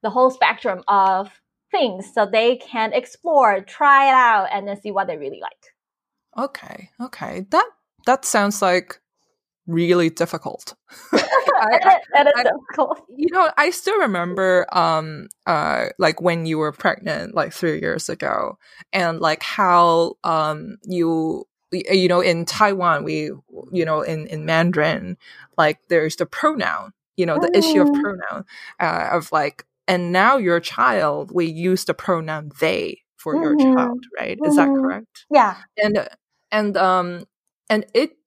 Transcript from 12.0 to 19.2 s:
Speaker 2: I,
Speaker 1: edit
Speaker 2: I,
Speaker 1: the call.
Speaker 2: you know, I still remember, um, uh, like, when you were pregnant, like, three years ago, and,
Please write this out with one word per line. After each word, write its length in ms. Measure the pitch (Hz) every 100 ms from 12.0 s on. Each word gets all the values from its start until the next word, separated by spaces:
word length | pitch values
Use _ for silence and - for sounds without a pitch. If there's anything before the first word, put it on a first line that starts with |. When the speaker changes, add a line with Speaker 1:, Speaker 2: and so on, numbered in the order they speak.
| -
Speaker 2:
I, 60 | 294
Speaker 1:
edit 120 | 294 240
Speaker 2:
I, 60 |
Speaker 1:
the 140 | 247 285 -
call. 220 | - 277 - _
Speaker 2:
you 200 | 254 311
know, 180 | 359 330 -
I 140 | 302
still 280 | 349 - 415
remember, 680 | 302 190 175 190 190 180 -
um, 560 | - 165 160 156 151 - - -
uh, 400 | 160 151 62 60 -
like, 220 | 156 160
when 260 | 170 170 160
you 120 | 156
were 140 | 151
pregnant, 640 | 147 180 - 190 147 -
like, 180 | - 151
three 280 | - 170 156
years 280 | 160 165 -
ago, 500 | - - - - - _ - -
and, 280 | 190 175 165